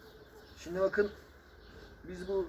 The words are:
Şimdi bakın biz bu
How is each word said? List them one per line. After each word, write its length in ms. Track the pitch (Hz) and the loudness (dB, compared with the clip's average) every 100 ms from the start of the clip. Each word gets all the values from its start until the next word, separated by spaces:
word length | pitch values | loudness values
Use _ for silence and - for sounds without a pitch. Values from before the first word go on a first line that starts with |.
| - - - - - - | -18 -18 -18 -18 -18 -12
Şimdi 220 | 160 180 | -4 4
bakın 300 | 190 208 208 - - - - - - - - - | 4 6 4 2 -16 -20 -20 -20 -16 -16 -16 -14
biz 240 | 175 180 185 | -10 -6 0
bu 180 | 196 | 2